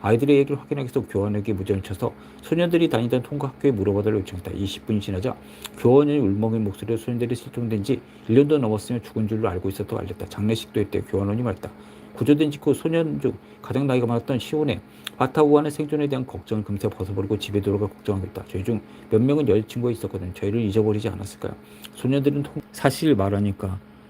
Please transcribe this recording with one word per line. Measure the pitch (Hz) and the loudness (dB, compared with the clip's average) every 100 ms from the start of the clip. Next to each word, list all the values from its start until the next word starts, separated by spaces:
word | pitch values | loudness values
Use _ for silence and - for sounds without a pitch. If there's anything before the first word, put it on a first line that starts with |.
아이들의 | 101 113 139 143 | 2 2 6 4
얘기를 | 139 139 | 4 -2
확인하기 | - 143 127 | -4 -6 -2
위해서 | 139 107 | -4 -2
교환에게 | 98 101 104 104 | -2 0 -2 -2
무전을 | 98 95 95 | -4 0 -2
쳐서 | - 92 117 - - - | -2 -4 -6 -6 -20 -20
소년들이 | - 160 175 170 165 | -2 0 2 4 4
다니던 | 120 117 127 | 2 2 0
통과 | 123 147 135 | -2 -6 -6
학교에 | - 143 | 0 2
물어봐달라고 | 113 98 101 104 107 | 2 2 2 2 0
요청했다. | 95 90 90 | -2 -10 -10
이십 | 90 98 - - | -6 -6 -6 -2
분이 | 107 | -2
지나자 | 101 92 120 - - - - - | -2 -4 -4 -6 -16 -16 -16 0
교환의 | 120 131 147 147 | 6 6 6 2
울먹인 | 110 101 110 113 | 2 2 0 0
목소리로 | 104 98 110 113 | -2 -6 -4 -4
소년들이 | 117 120 120 | -2 -4 -2
실종된 | 120 - - 120 107 | -4 -6 -6 -4 -2
지 | 101 131 - - - | -2 -4 -6 -20 4
일 | 113 | 6
년도 | 143 151 | 6 4
넘었으며 | 117 107 - 123 | 2 0 -2 -6
죽은 | - - 107 | -6 -4 -2
줄로 | 110 110 | -2 -2
알고 | 92 98 | -2 -6
있었다고 | - 104 107 | -6 -6 -6
알렸다. | 92 - 104 | -6 -10 -12
장례식도 | - 104 110 - - | -4 -2 -2 -2 -2
했대. | 101 98 | -2 -2
교환원이 | - 101 101 107 | -2 -2 0 -2
말했다. | 123 95 - - - - - | -2 -4 -8 -16 -20 -20 -20
구조된 | - 117 147 156 | -4 2 4 4
직후 | 147 - | 0 0
소년 | 143 165 165 160 147 | 0 0 0 0 -2
중 | 135 - - - | -4 -4 -14 -20
가장 | - 127 139 | -6 -2 2
나이가 | 127 117 | 2 2
많았던 | 117 - 131 | -2 -2 -4
시온의 | - 151 151 92 - - - - | -2 -2 0 -2 -8 -18 -18 -4
바타우아는 | 131 143 147 147 151 | -2 4 6 6 4
생존에 | 147 151 151 147 | -4 -4 -2 0
대한 | 135 127 | -2 -4
걱정을 | 95 - 107 | -10 -4 -4
금세 | 101 101 107 | -2 -4 -4
벗어버리고 | - 92 98 98 104 | -4 -6 -4 -2 -2
집에 | - 104 | 0 -2
돌아가 | 98 98 101 | 0 0 -2
걱정하겠다. | - - 98 92 - - | -4 -4 -4 -4 -10 -8
저희 | 92 | -6
중 | 92 110 - - - | -2 -4 -4 -20 0
몇 | 143 | 4
명은 | 127 147 135 | 4 4 4
여자친구가 | 101 107 - 123 | 2 2 -2 -2
있었거든. | 113 98 95 90 | -2 -6 -6 -8
저희를 | 90 98 113 | -4 -2 0
잊어버리지 | 110 101 107 104 110 | 0 2 2 2 -2
않았을까요? | 92 101 - - - - - - | -6 -10 -10 -12 -12 -20 -20 -20
소년들은 | - 123 139 139 143 | -6 -2 2 2 0
통-, | 143 - - | -6 -10 -14
사실 | - 143 - 160 | 0 0 2 2
말하니까 | 120 98 101 101 98 98 95 - - - | 4 2 2 0 -2 -6 -8 -12 -20 -20